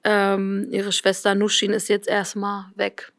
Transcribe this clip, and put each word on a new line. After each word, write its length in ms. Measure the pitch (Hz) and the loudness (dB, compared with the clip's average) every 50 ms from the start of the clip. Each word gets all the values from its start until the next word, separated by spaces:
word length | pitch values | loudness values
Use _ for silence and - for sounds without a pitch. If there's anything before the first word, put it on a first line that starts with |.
| _ | _
ähm, 640 | 208 214 202 196 196 196 196 196 196 196 196 202 - | 4 4 4 4 2 2 0 0 -2 -2 -4 -4 -4
ihre 200 | - 196 196 202 | -4 -4 -2 -2
Schwester 440 | 190 - - 196 190 - - 208 196 | -4 2 2 2 0 2 2 2 2
Nushin 360 | 196 208 208 - - 226 202 208 | 4 2 2 2 0 0 0 0
ist 140 | 214 - - | -2 0 0
jetzt 180 | 208 202 - - | 0 0 0 0
erstmal 560 | 208 202 190 - - 208 202 202 202 202 196 196 - | 0 0 -2 -2 -6 -6 -6 -4 -6 -8 -10 -14 -6
weg. 380 | 202 202 196 196 - - - _ | -4 -4 -4 _ -10 -20 -20 _